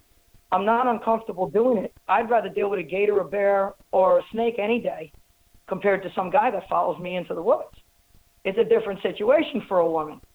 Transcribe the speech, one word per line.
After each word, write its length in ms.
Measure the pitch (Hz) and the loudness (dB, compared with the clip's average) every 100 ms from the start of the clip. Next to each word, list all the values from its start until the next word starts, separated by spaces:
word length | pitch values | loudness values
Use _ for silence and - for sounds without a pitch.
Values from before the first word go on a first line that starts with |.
| _ _ _ _ - | _ _ _ _ -4
I'm 140 | 185 202 | 0 2
not 200 | 233 254 | 2 2
uncomfortable 640 | 220 226 226 226 180 175 | 0 0 -2 -2 -6 -2
doing 360 | 185 247 220 | 2 2 2
it. 100 | - - - | -2 -8 -2
I'd 200 | 196 226 | 0 2
rather 220 | 233 196 | 0 0
deal 180 | 202 202 | -2 -2
with 120 | 196 | -2
a 20 | |
gator, 380 | 156 185 208 196 | -4 -2 2 0
a 40 | |
bear, 500 | 165 202 202 196 196 - _ | 0 0 2 2 0 -6 _
or 280 | 190 185 180 | 2 4 4
a 40 | - | 2
snake 260 | 220 233 233 | -4 -2 -2
any 220 | 208 233 | -2 -2
day 320 | 185 160 160 - _ _ _ _ - | -2 -8 -10 -18 _ _ _ _ -8
compared 360 | 190 196 190 | -2 0 0
to 100 | 180 | -2
some 140 | 208 185 | -6 0
guy 220 | 185 240 | 2 2
that 180 | 196 - | 0 -2
follows 300 | 175 180 170 | 0 0 -2
me 180 | 180 180 | -6 -6
into 160 | 170 | -6
the 100 | 175 | -4
woods. 320 | 180 294 - - _ _ _ _ _ _ | 0 0 -2 -16 _ _ _ _ _ _
It's 140 | 190 196 | -4 0
a 60 | |
different 360 | 208 226 202 190 | 2 2 0 -4
situation 640 | 220 - 208 302 - 214 | -6 -2 2 2 2 -4
for 160 | - 185 | -2 2
a 120 | 165 | 2
woman, 300 | 160 151 127 - | 0 -4 -10 -20